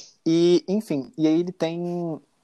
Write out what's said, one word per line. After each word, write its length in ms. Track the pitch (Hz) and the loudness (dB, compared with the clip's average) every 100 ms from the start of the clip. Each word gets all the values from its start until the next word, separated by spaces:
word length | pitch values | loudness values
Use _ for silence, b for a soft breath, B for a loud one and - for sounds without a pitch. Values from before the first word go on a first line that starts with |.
| B B - | B B 0
E, 380 | 165 175 175 - | 2 4 4 2
enfim, 440 | 208 - 147 127 - | -4 -2 -6 -6 0
e 120 | 156 | 2
aí 120 | 160 | 2
ele 120 | 175 | 0
tem, 680 | - 165 170 175 175 170 151 - _ | -4 -6 -4 -6 -4 -6 -8 -12 _